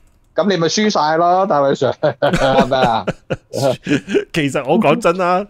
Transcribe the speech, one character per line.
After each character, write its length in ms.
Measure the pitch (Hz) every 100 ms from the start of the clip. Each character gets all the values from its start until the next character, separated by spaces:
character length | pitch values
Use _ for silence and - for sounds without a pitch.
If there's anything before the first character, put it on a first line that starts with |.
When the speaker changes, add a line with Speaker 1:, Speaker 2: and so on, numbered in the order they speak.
| _ _ _
Speaker 1:
咁 160 | - 196
你 60 | 185
咪 120 | 165
輸 220 | 214 214
晒 280 | 202 151 160
咯， 280 | 170 180 196
大 140 | 147
衛 60 | 139
Sir， 200 | - 123 -
<laughs> 40 |
係 680 | 151 - 147 - 135 135 123
咪 100 | 131
啊？ 240 | 127 110 92 - _ - _
Speaker 2:
<laughs> 800 | 123 135 - - 147 - 240 -
其 180 | - 143
實 160 | 127 127
我 140 | 180
講 160 | 156 -
真 200 | 180 180
啦， 280 | 180 180